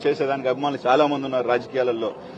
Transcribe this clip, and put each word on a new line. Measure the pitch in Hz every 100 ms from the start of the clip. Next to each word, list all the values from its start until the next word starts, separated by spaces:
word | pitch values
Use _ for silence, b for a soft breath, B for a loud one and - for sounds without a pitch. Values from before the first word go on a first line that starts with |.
| 151
చేసేదానికి | 143 139 135 131
అభిమానులు | 127 143 135 -
చాలా | 131 147
మంది | 143 139
ఉన్నారు | 131 120
రాజకీయాలలో. | 123 120 131 123 113 110 - B